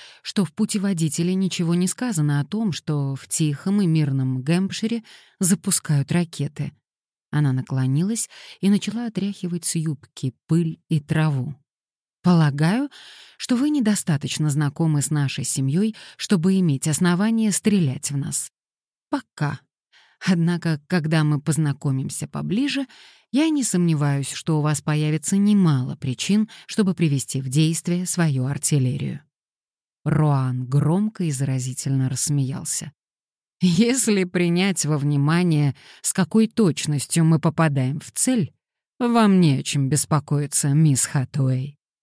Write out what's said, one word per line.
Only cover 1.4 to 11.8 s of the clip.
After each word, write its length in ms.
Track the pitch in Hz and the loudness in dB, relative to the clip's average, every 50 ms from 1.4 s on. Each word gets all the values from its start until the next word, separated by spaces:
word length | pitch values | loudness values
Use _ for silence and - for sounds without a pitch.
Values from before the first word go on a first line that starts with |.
| 190 180 - - 175 165 170 | 0 -2 -2 -2 0 0 2
не 140 | 175 180 | 2 0
сказано 520 | 180 - - 247 247 208 160 147 147 143 143 | 0 -2 -4 -4 -4 0 0 0 2 2 0
о 60 | 143 | -2
том, 260 | 147 - 214 233 208 | -2 -4 -2 -2 -2
что 440 | 139 - - - 151 147 139 139 135 | -4 -4 -6 -4 -4 -2 -2 -4 -6
в 120 | 127 - | -8 -8
тихом 540 | - - - 160 151 143 139 - 190 196 208 | -6 -2 0 0 0 -2 -2 -2 0 0 2
и 60 | 196 | 2
мирном 560 | 170 160 160 151 143 135 135 131 131 131 127 123 | 2 2 2 2 2 0 0 0 0 -2 -4 -2
Гэмпшире 600 | 147 170 180 190 190 180 - 220 220 226 233 220 - - - - _ _ _ | 0 0 0 0 -2 -4 -6 -4 -4 -4 -6 -8 -12 -20 -20 -20 _ _ _
запускают 720 | 190 165 190 - - 202 175 - - - 151 139 139 - | 0 0 0 0 0 -2 -2 -2 0 0 0 0 0 0
ракеты. 600 | - 175 175 170 - - 143 - - - 143 143 - _ _ _ _ _ _ _ _ _ _ _ | 0 -2 -2 -2 -4 -8 -8 -6 -6 -8 -10 -10 -10 _ _ _ _ _ _ _ _ _ _ _
Она 200 | - 147 147 139 | -2 0 2 2
наклонилась 800 | 127 131 - - 135 131 131 127 135 147 175 202 233 220 - - - - - - - _ | 0 -2 -4 -4 -4 -2 0 0 0 0 0 -2 -2 -4 -6 -8 -10 -20 -20 -20 -12 _
и 100 | - 196 | 0 2
начала 380 | 208 196 - 208 202 233 240 | 2 2 0 -4 -6 -6 -8
отряхивать 580 | 226 220 185 190 202 202 - - 175 175 175 - | -6 -4 -4 -4 -4 -6 -6 -8 -6 -6 -6 -6
с 100 | - - | -4 -4
юбки 600 | 165 156 160 147 - - _ _ - - 131 - _ _ | -2 -2 -4 -6 -6 -10 _ _ -8 -8 -8 -8 _ _
пыль 320 | - 160 170 175 160 160 - _ | 0 0 0 0 -2 -4 -8 _
и 120 | _ 165 151 | _ -4 -4
траву. 560 | - - 156 156 156 156 147 131 123 151 131 - _ _ _ _ | -2 -2 -2 0 0 0 0 -2 -4 -6 -10 -14 _ _ _ _